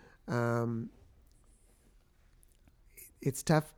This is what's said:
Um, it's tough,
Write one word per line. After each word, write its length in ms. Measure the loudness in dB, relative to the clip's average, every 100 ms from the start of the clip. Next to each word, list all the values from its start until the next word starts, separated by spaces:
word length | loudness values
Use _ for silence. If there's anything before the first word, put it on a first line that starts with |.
| -20 -20 -4
Um, 600 | 0 2 0 0 -4 -6 -12 -20 -20 -20 -20 -20 -20 -20 _ -20 -20 _ _ -20 -20 -20 _ -20 _ -20 -20 -20 -4
it's 220 | -4 -2
tough, 300 | 2 2 2